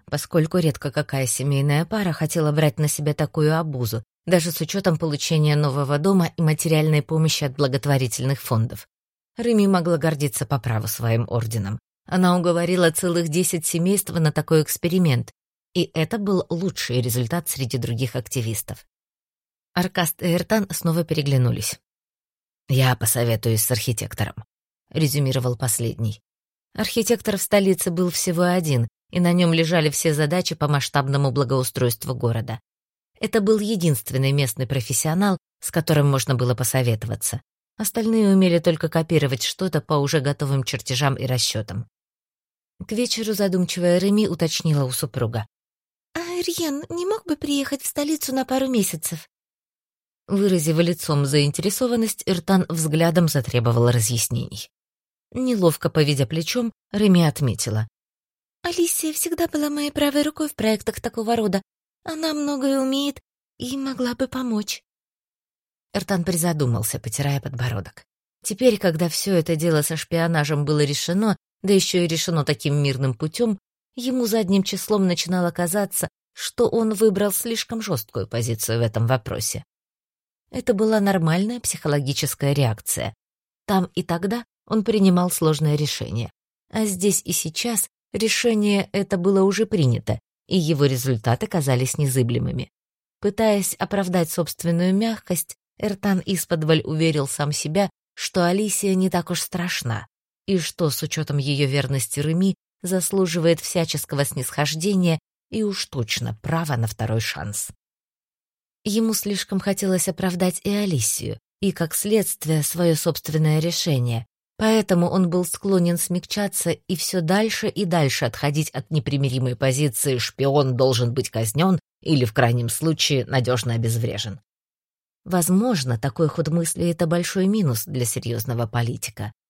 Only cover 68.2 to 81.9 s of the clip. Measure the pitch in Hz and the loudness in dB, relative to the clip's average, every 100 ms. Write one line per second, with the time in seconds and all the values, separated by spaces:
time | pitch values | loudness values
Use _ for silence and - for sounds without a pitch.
68.2 | _ _ - 196 254 208 185 160 175 - | _ _ -8 2 4 4 2 0 -2 -2
69.2 | 202 180 160 160 170 156 147 160 - 165 | 0 0 2 0 2 2 0 -4 -4 0
70.2 | 170 160 147 147 147 151 143 143 - 180 | 0 0 0 0 2 2 2 0 -2 0
71.2 | 220 185 _ _ 190 196 - 180 170 165 | 2 0 _ _ 2 4 4 0 0 0
72.2 | - 165 143 147 147 147 143 127 135 120 | 0 0 0 0 0 2 0 0 0 0
73.2 | 156 - 233 196 _ _ _ - 247 254 | -2 0 0 -2 _ _ _ -8 -4 0
74.2 | 233 226 185 196 190 190 - 214 185 170 | 2 2 2 2 2 -4 0 2 2 0
75.2 | 170 180 175 170 175 208 196 - - _ | -2 0 0 0 -2 -2 -2 -4 -6 _
76.2 | _ - - - 233 226 220 202 220 196 | _ -12 -6 0 2 2 0 4 4 4
77.2 | 208 - 240 226 - 226 208 135 - - | 0 -2 -4 -6 -6 -6 -4 -4 -4 -8
78.2 | 92 117 113 110 - 113 113 113 113 131 | -4 -4 -4 -4 -2 0 0 0 0 0
79.2 | - - - - - _ _ _ _ _ | -2 -6 -6 -8 -12 _ _ _ _ _
80.2 | _ _ _ 247 - 202 220 220 196 190 | _ _ _ -6 0 2 2 2 2 2
81.2 | 160 175 208 240 - 165 156 | 2 2 0 -4 -6 -4 -2